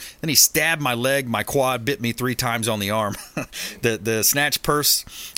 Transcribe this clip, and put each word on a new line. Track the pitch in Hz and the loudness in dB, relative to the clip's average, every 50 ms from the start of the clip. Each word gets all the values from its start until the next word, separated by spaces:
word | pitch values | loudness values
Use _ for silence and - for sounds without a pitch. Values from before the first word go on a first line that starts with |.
| - - - - | -10 -16 -12 -6
then | - 160 | -4 2
he | 139 | 4
stabbed | - - - - 156 151 165 165 156 | 4 4 4 4 2 2 2 2 2
my | 143 127 120 | 0 0 0
leg, | 117 123 131 139 139 135 120 | 2 2 2 2 2 0 0
my | 113 104 104 | -2 -2 -2
quad, | - - 139 127 131 127 120 113 | 0 2 2 2 2 0 0 -2
bit | 135 143 - | -2 -2 -2
me | 120 117 | -2 -4
three | 110 - 123 127 120 | -2 -2 -2 -2 -2
times | - 131 120 117 117 107 | -2 -2 -2 -2 0 0
on | 117 110 104 | 0 0 0
the | 101 98 | 0 0
arm." | 107 110 107 101 - - - - - | 0 0 0 -2 -2 -6 -10 -10 -10
<laughs> | - - - - - - - - - | -10 -10 -8 -10 -10 -10 -10 -6 -2
The, | 131 117 110 - | 0 0 0 0
the | 101 117 113 110 101 | 0 0 0 2 2
snatched | - 131 139 147 143 - - - | 2 2 2 2 0 0 -2 0
purse, | - 147 147 139 - - - - - - - - - - | 0 0 2 2 2 2 0 -2 -6 -14 -16 -16 -12 -8